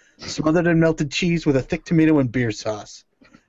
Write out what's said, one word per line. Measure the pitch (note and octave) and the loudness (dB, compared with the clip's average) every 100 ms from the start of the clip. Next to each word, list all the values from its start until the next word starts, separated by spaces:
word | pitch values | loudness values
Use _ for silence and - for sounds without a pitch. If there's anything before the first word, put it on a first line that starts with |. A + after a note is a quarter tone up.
| _ - | _ -18
smothered | - - D#3 E3+ E3+ | -12 -4 0 2 2
in | E3 | 2
melted | E3 D#3+ D3 | 2 0 -4
cheese | - F3 E3+ | -2 -2 0
with | D#3+ C3+ | 0 0
a | |
thick | - F3 | -2 -6
tomato | - E3 D#3 D3+ | 0 2 4 4
and | B2+ | 2
beer | B2+ A#2 | -2 -4
sauce, | G#2+ A2 G#2 - - _ _ _ _ | -4 -8 -10 -12 -20 _ _ _ _